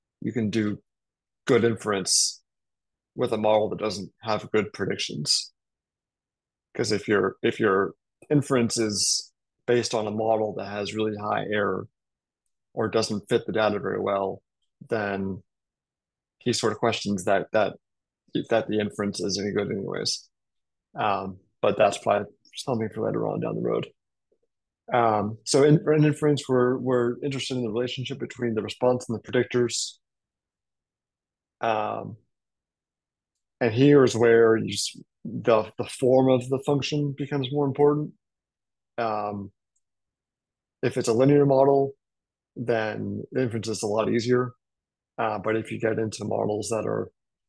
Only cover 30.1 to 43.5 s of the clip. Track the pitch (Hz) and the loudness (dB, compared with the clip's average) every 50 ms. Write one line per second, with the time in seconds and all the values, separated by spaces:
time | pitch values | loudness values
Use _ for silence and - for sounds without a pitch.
30.1 | _ _ _ _ _ _ _ _ _ _ _ _ _ _ _ _ _ _ _ _ | _ _ _ _ _ _ _ _ _ _ _ _ _ _ _ _ _ _ _ _
31.1 | _ _ _ _ _ _ _ _ _ - - 117 110 107 107 104 107 110 107 107 | _ _ _ _ _ _ _ _ _ -6 -4 -2 -2 -2 -2 -4 -6 -8 -8 -12
32.1 | 110 - _ _ _ _ _ _ _ _ _ _ _ _ _ _ _ _ _ _ | -14 -16 _ _ _ _ _ _ _ _ _ _ _ _ _ _ _ _ _ _
33.1 | _ _ _ _ _ _ _ _ _ - 127 117 107 120 139 143 143 143 127 120 | _ _ _ _ _ _ _ _ _ -2 -2 0 2 4 6 8 8 8 6 6
34.1 | 110 110 120 117 113 113 117 113 113 110 107 104 101 - - - - - - _ | 4 4 6 6 8 8 8 6 4 4 0 -2 -4 -6 -6 -6 -8 -12 -18 _
35.1 | _ _ - - 104 123 113 123 113 107 107 - - - - - - - 135 123 | _ _ -12 -10 -10 -4 2 2 4 2 2 -2 -6 -8 -8 -8 -6 -2 2 4
36.1 | 131 131 131 131 127 127 120 131 135 131 - - 147 139 135 - 151 147 147 143 | 4 6 6 6 4 2 2 -2 -4 -4 0 0 -2 0 -2 -2 -2 -2 -2 -2
37.1 | 135 - 143 131 147 143 131 123 143 147 143 135 123 - 143 147 147 147 151 - | -4 -6 -6 -4 -4 -4 -4 -4 -2 -2 -2 0 2 4 4 4 4 2 -2 -6
38.1 | - _ _ _ _ _ _ _ _ _ _ _ _ _ _ _ _ - 117 113 | -10 _ _ _ _ _ _ _ _ _ _ _ _ _ _ _ _ -4 -2 -2
39.1 | 107 107 104 104 104 101 101 101 - _ _ _ _ _ _ _ _ _ _ _ | -2 -4 -4 -6 -6 -8 -10 -12 -16 _ _ _ _ _ _ _ _ _ _ _
40.1 | _ _ _ _ _ _ _ _ _ _ _ _ _ _ - 123 - 127 117 120 | _ _ _ _ _ _ _ _ _ _ _ _ _ _ -4 -4 -2 -2 -2 0
41.1 | 113 113 131 139 147 143 143 139 135 131 135 139 139 139 139 139 - _ _ _ | 2 4 4 6 6 6 6 4 4 4 6 6 4 4 2 0 -4 _ _ _
42.1 | _ _ _ _ _ _ _ _ - 131 123 120 117 113 110 107 107 107 104 101 | _ _ _ _ _ _ _ _ -14 -8 -2 -2 0 0 0 -2 -4 -6 -6 -8
43.1 | 101 113 - - - 127 131 117 | -8 -8 -8 -6 -4 -2 -2 -2